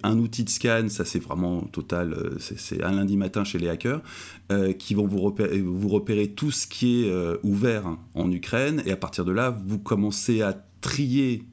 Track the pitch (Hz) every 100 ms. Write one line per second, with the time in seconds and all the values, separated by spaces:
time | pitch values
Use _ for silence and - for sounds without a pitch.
0 | 104 113 117 117 104 - 123 113 110 107
1 | 104 87 - 87 90 87 - - - 87
2 | 87 - 82 82 - - - - 87 98
3 | 98 98 95 107 101 87 85 82 120 156
4 | - - - - - 101 95 95 - 104
5 | 101 98 101 104 101 98 92 92 104 101
6 | 104 104 104 101 151 - - - 123 120
7 | 107 90 85 85 104 101 120 107 90 82
8 | - - 90 87 - 117 143 156 95 92
9 | - - 90 101 127 113 95 104 - 101
10 | 104 101 - 110 101 98 - - 123 135
11 | 139 135 131 117 -